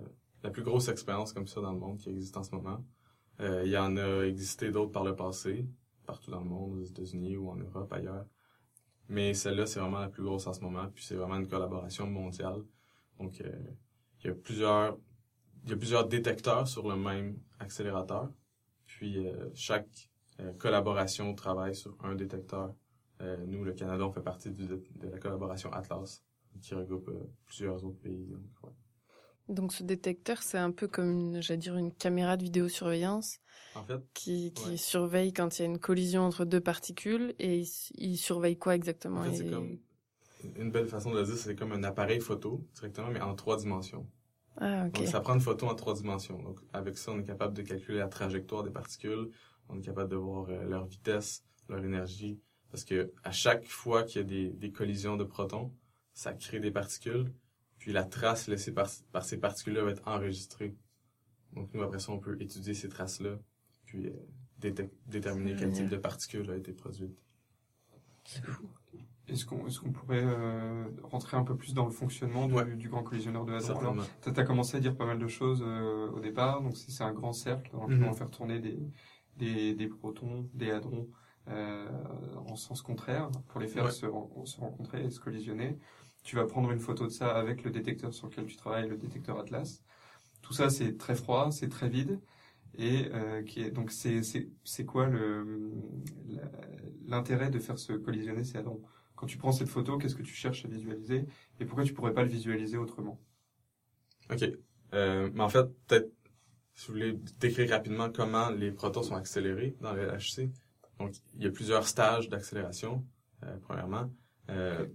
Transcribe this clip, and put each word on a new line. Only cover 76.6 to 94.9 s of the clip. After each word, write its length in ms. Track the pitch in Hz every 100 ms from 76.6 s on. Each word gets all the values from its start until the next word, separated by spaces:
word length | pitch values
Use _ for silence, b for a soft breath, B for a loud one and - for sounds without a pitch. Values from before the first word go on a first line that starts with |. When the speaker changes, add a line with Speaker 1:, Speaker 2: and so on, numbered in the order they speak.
Speaker 3:
Donc, 160 | 135 117
c'est, 140 | -
c'est 140 | -
un 80 | 131
grand 200 | 107 120
cercle. 380 | 117 123 127 -
Donc, 180 | 123 117
Speaker 1:
Mhm. 120 | 127
Speaker 3:
on 80 | 120
va 60 | 113
faire 140 | 117
tourner 280 | - 113 113
des, 200 | 113 151 147 B B B B -
des, 380 | 117 110 107
des 120 | 104 107
protons, 600 | - 110 107 120 123 123
des 160 | 127 113
hadrons, 360 | 107 - 117 117 B B B -
euh, 400 | 107 104 104 107 131 - - - 131 123
en 100 | 110
sens 260 | - 127
contraire, 480 | - 117 - 143 147 131 -
pour 120 | 113
les 80 | 110
faire 180 | 123 120
Speaker 1:
Ouais. 40 |
Speaker 3:
se 160 | - 110
ren-, 380 | 107 104 -
se 140 | - -
rencontrer 440 | 120 120 120 131
et 60 | 127
se 100 | -
collisionner. 580 | - 110 107 110 123 147 B B B B
Tu 120 | - 147
vas 80 |
prendre 260 | - 131 123
une 100 | 117
photo 240 | 117 113 113
de 40 |
ça 240 | - 123
avec 280 | 113 110 127
le 60 | 120
détecteur 420 | 110 117 - 123
sur 160 | - 110
lequel 180 | - 107
tu 100 | -
travailles, 320 | 107 110 110
le 80 | 107
détecteur 420 | - - - 104
Atlas. 440 | 101 120 - - _ B B B B -
Tout 100 | -
ça, 160 | 127 139
c'est 300 | - 110 -
très 160 | -
froid, 360 | 123 - 123 147
c'est 160 | 147 104
très 200 | - 123
vide. 320 | 123 139 196 - b b b - -
Et, 320 | 120 131 -
euh, 300 | 113 110 110
qui 200 | 104 120
est, 80 | 110
donc, 220 | - 110
c'est, 300 | - 123 113
c'est, 240 | 110 123 - -
c'est 200 | - -
quoi 220 | -